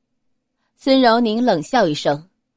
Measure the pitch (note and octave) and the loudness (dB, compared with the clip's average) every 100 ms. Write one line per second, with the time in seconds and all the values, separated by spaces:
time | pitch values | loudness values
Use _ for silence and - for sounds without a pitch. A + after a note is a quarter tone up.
0 | _ _ _ _ _ _ _ _ C4+ C4+ | _ _ _ _ _ _ _ _ 0 2
1 | A#3+ A#3 A#3 A3 B3 E3+ D3+ B3+ F3+ D3 | 4 2 0 -2 0 -2 -2 0 0 -2
2 | D#3+ D3 - _ _ | -4 -4 -8 _ _